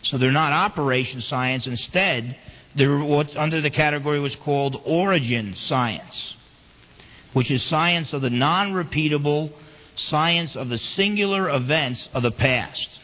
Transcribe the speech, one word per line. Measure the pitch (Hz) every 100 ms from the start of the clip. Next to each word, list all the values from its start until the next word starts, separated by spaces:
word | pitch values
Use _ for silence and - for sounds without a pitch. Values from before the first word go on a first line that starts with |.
So | - 135
they're | 127
not | 143 156
operation | 151 202 170 143 127 131 131
science. | 113 131 127 131 127
Instead, | 120 - 180 190 127 117 127 - - - 143
they're | 139 143
what | 147 143 147 -
under | 156 160
the | 147
category | 151 151 147 143 147
was | 139 -
called | - 143 139 131
origin | - 165 196 175 120 120 104 95
science, | - 135 120 95 - - - - - - - - - - - - -
which | 131 120
is | 131
science | - 156 165 175 151
of | 143
the | 135
non-repeatable, | 120 139 180 202 190 156 151 156 147 143 147 156 - - - - -
science | - 151 165 170 165 -
of | 127
the | 117
singular | - - 196 208 202 196 185
events | 131 123 156 135 123 -
of | 135
the | 120
past. | 110 131 123 95 - - -